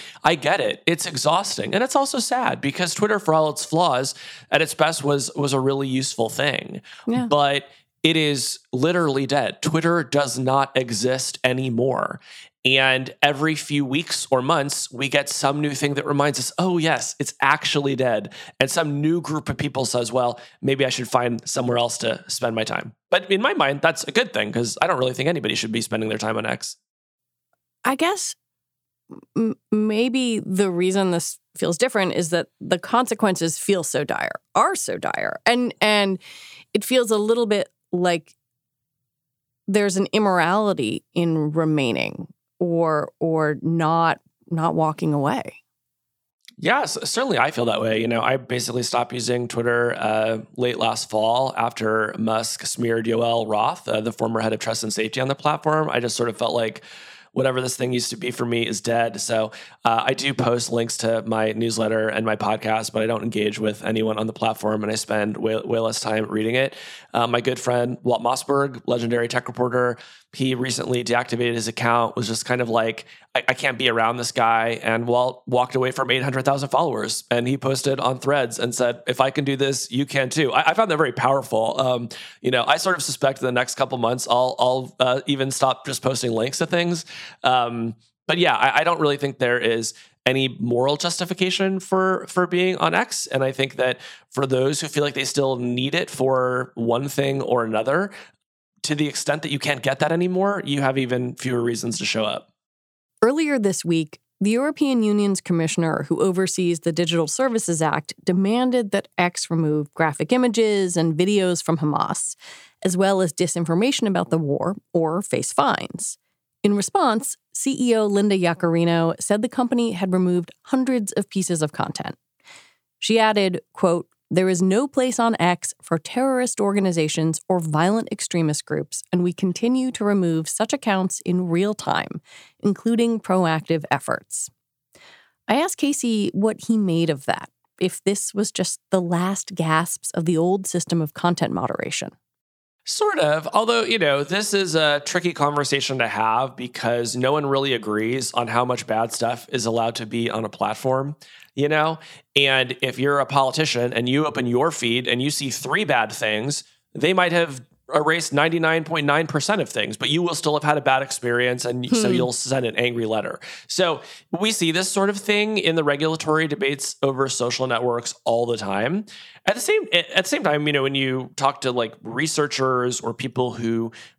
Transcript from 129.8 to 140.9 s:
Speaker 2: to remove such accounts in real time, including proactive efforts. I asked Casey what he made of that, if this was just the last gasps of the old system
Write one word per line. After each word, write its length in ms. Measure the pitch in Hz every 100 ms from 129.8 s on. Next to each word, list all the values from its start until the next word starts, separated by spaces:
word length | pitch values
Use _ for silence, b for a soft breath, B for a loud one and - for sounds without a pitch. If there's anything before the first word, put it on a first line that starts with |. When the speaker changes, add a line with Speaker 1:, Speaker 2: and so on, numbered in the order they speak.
| 254
Speaker 2:
to 120 | 247
remove 460 | 208 202 175 160 160
such 240 | - 226
accounts 480 | 285 - 190 185 -
in 260 | - 180 180
real 280 | 165 202 214
time, 460 | - - - - - B B B
including 600 | 208 196 226 233 233 226
proactive 640 | - 185 170 160 151 165 151
efforts. 580 | 139 - - - - - _ _ _ _ - B B B B -
I 140 | 233
asked 160 | 349 -
Casey 540 | 285 285 240 220 202
what 320 | - 214 214 -
he 100 | 226
made 340 | 196 165 165
of 140 | 143 -
that, 220 | - - _ _ -
if 240 | 180 -
this 300 | - 202 -
was 180 | 202 214
just 280 | - 185 - _
the 120 | 190
last 520 | 175 170 180 196 -
gasps 560 | 185 160 156 170 - -
of 140 | - 165
the 120 | 160
old 280 | 175 196 190
system 360 | 175 -